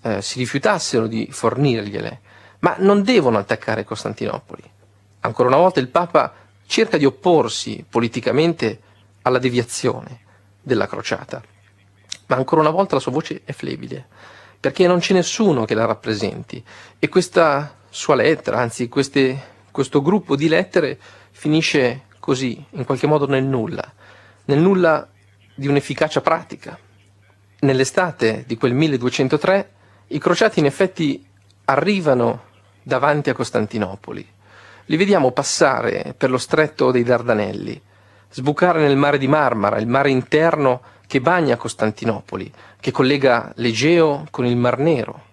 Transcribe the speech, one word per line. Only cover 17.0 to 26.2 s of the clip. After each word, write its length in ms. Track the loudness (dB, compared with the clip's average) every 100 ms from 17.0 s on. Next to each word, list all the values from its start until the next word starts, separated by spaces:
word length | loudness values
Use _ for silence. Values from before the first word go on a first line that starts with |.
| 0
questa 680 | 0 2 2 2 0 -4 -16 _
sua 260 | -8 0 2
lettera, 440 | 4 0 -2 -2
anzi 280 | -2 -4 -4
queste, 640 | -2 0 2 0 -2 -12 -20 _
questo 300 | -4 0 0
gruppo 360 | 2 0 0 0
di 100 | 2
lettere 500 | 0 2 0 -2 -6 -16 -20 -20
finisce 720 | -8 0 0 2 2 0 -2 _ _
così, 440 | -4 -2 -2 -6 -14
in 140 | -12 -6
qualche 220 | -2 2
modo 200 | 2 2
nel 160 | 0
nulla, 400 | 0 -2 -2 -6 -12 _ -20 -20 -20 _ 0
nel 140 | 4
nulla 480 | 4 4 4 2 -4 _ _ _ _
di 140 | -8 0
un'efficacia 540 | 0 0 -2 0 0